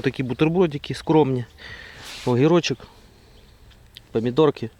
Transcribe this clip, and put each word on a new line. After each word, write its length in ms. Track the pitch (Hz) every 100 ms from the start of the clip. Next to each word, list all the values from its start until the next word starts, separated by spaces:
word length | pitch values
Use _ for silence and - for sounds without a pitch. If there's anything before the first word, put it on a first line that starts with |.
такі 200 | 135 -
бутербродики 720 | 127 127 156 170 175 143 -
скромні, 500 | 135 - 156 135 127 113 - - - - - - - -
огірочок, 520 | 123 151 175 - - - - - _ _ - - - - - - - -
помідорки, 580 | 117 120 127 151 - 113 _